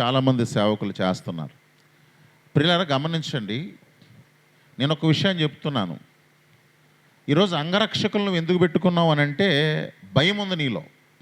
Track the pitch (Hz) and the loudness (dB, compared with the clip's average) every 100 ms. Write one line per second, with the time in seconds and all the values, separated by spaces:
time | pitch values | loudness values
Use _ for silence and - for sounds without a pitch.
0 | 120 135 131 127 117 113 104 104 101 - | 0 2 2 2 0 2 0 0 -4 -2
1 | 92 90 - 85 71 - _ _ _ _ | -2 -2 -6 -8 -10 -14 _ _ _ _
2 | _ _ _ _ _ 143 160 175 175 135 | _ _ _ _ _ 0 2 2 0 -2
3 | 160 165 151 139 104 113 185 - _ _ | -2 -4 -4 -8 -6 -8 -8 -16 _ _
4 | - - _ _ _ _ _ - 139 156 | -20 -20 _ _ _ _ _ -4 -2 0
5 | 160 156 196 180 151 - 160 135 92 78 | 2 2 2 0 -2 -4 -4 -2 -4 -6
6 | - _ _ _ _ _ _ _ _ _ | -16 _ _ _ _ _ _ _ _ _
7 | _ _ - 151 202 165 156 190 220 - | _ _ 0 2 2 0 -2 0 0 -2
8 | 214 214 202 180 165 180 180 165 180 175 | -2 0 0 -2 0 2 2 2 2 2
9 | 165 147 143 143 196 143 156 156 - - | 2 2 0 0 2 2 0 -2 -6 -12
10 | - - 170 208 196 175 139 92 78 _ | -4 0 2 0 -4 -4 -4 -4 -10 _
11 | _ _ | _ _